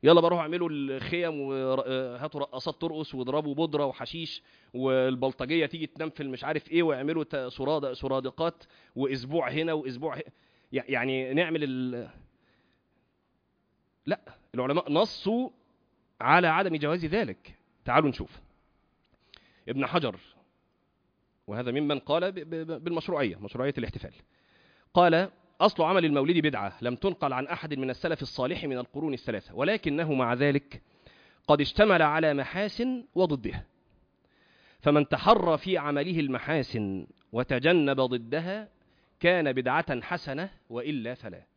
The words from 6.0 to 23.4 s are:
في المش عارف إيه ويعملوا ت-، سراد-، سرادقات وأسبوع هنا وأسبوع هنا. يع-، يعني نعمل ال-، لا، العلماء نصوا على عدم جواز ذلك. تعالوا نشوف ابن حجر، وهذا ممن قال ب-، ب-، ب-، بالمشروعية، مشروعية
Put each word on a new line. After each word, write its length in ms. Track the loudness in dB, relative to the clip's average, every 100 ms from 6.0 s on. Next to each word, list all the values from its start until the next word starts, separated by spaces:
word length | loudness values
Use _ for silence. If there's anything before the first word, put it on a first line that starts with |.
| -10
في 140 | -8
المش 200 | -10 -8
عارف 280 | -4 -4 0
إيه 120 | 2
ويعملوا 400 | 2 0 0 -2
ت-، 120 | -4 -6
سراد-، 580 | -6 -4 -2 -2 -2
سرادقات 720 | -6 -2 -2 -4 -4 -4 -4 -20 _ _ -4
وأسبوع 540 | -2 -2 -2 -2 -2
هنا 240 | -2 0
وأسبوع 420 | -2 -4 -6 -8 -8
هنا. 80 | -12 _ _ _ _
يع-، 140 | -6 -2
يعني 440 | -2 0 -2 -2
نعمل 300 | 0 0 0
ال-، 460 | -2 -4 -6 -6 -12 -18 _ _ _ _ _ _ _ _ _ _ _ _ _ _ _ _ _ _ -6
لا، 140 | -6 -6 -20 _ -4
العلماء 360 | 0 0 2
نصوا 580 | 2 2 0 -2 0 -2 _ _ _ _ _ _ _
على 260 | 4 6 6
عدم 280 | 2 0 0
جواز 300 | -2 -2 -2
ذلك. 500 | -2 -4 -8 -16 -20 _ _ 2
تعالوا 240 | 4 4
نشوف 300 | -2 -10 -14 -20 _ _ _ _ _ _ _ _ -20 _ _ -6
ابن 160 | -2 0
حجر، 340 | 0 0 -6 -18 _ _ _ _ _ _ _ _ _ _ _ -10
وهذا 240 | -6 -2
ممن 280 | -2 0 -2
قال 320 | 0 0 0
ب-، 80 | -6
ب-، 160 | -8 -8
ب-، 280 | -6 -8
بالمشروعية، 520 | -4 -4 -2 -2 -2
مشروعية 380 | -4